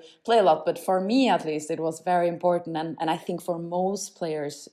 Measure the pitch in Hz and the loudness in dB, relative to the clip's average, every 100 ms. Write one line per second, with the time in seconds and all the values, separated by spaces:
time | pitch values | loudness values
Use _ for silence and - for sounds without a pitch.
0 | - _ - 226 185 156 170 160 - 185 | -6 _ 2 4 6 4 2 -2 0 0
1 | 190 254 247 170 160 151 151 160 160 160 | 2 2 4 2 0 -6 -4 -4 -4 -4
2 | 180 180 175 170 180 175 175 160 165 - | 0 2 2 2 2 0 -2 -6 -6 -4
3 | 160 170 - 170 - 170 170 180 185 202 | -2 -2 -4 -8 -4 -6 -4 -2 -2 -2
4 | - - 170 156 143 143 - | -8 -8 -6 -4 -6 -8 -16